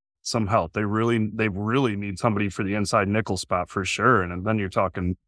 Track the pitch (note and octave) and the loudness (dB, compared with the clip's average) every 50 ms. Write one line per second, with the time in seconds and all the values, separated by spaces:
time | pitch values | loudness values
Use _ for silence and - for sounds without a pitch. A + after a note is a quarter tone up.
0 | _ _ _ _ - - - A#2+ A2 F2+ A2 A2 E2+ E2 - G#2+ G#2+ G#2 G#2 A2 | _ _ _ _ -10 -4 -2 -2 0 2 2 2 0 0 -2 -2 -2 0 0 2
1 | A2+ A#2 A#2 A2+ G#2+ G#2+ G2+ A2 A2 A2 F2+ F#2+ G#2 G#2+ A2+ C3+ C#3 A#2+ G#2 G2+ | 2 2 2 2 0 -2 -2 -2 -2 -2 0 -2 -2 0 2 2 2 2 0 -2
2 | G2+ G2+ F#2+ F2 - A#2+ G#2 G2+ G#2+ G2+ - - G#2+ F#2+ G2+ G#2+ G#2 - - A2 | -4 -6 -6 0 0 2 2 2 0 -2 -2 -2 -2 -2 0 0 0 2 2 2
3 | G2 F#2+ G2+ A2 A2 - G2+ F#2 - - G2 F2+ F2 - - G2+ F#2+ F2+ - - | 2 2 2 0 0 0 -2 -4 -2 -2 -2 -2 -2 -4 -4 -4 -4 -2 -2 2
4 | G2+ A#2+ B2+ G#2 F2+ F2 F2 F2+ F#2 G#2+ A2 A2 G2+ F#2 - A2+ G2 F#2 - G2 | 4 4 4 4 2 0 -4 -4 -2 0 0 0 0 -2 0 0 0 0 0 -2
5 | F2+ F2+ F#2 - _ | -2 -2 -2 -4 _